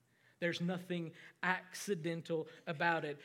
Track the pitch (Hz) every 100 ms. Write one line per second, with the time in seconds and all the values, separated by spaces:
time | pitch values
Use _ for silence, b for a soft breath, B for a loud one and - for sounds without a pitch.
0 | _ b b - 170 170 175 180 180 175
1 | 160 B B - 180 185 - - - 190
2 | 160 165 147 160 156 B - 147 170 165
3 | 147 147